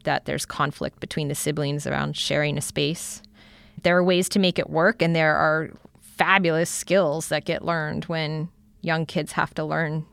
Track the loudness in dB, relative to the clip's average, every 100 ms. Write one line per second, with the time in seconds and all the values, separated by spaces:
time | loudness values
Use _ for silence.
0 | -2 -2 -2 -6 -6 -4 -4 -4 -8 -8
1 | -8 -4 -4 -4 -2 -2 -2 -2 -4 -4
2 | -4 -4 -2 0 0 -2 -4 -2 -2 -2
3 | -8 -12 -18 -20 -20 -20 -20 -2 2 4
4 | 4 4 2 4 2 2 -2 2 2 4
5 | 2 4 4 4 2 0 -4 -10 -20 -20
6 | -8 -2 4 4 4 2 0 -2 2 4
7 | 4 0 -2 -4 -2 -4 -2 -2 -2 -4
8 | -4 -4 -2 -4 -6 -10 _ _ -2 -2
9 | -2 -2 -4 -2 -4 -4 -4 -2 -2 -4
10 | -8